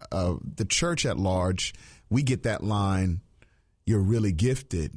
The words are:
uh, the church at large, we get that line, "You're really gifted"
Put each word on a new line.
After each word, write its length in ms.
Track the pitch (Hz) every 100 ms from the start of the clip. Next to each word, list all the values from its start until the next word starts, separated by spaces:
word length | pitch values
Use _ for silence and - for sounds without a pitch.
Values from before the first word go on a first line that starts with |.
| -
uh, 240 | 95 90 85
the 220 | - - 101
church 400 | - 170 170 131
at 120 | -
large, 560 | 95 92 92 92 - - - - -
we 120 | 127
get 220 | 135 127
that 200 | 117 104
line, 580 | 104 104 98 95 92 87 - _ - _ _ _ -
"You're 160 | 107
really 300 | 95 117 104
gifted" 580 | 80 120 131 - 90 73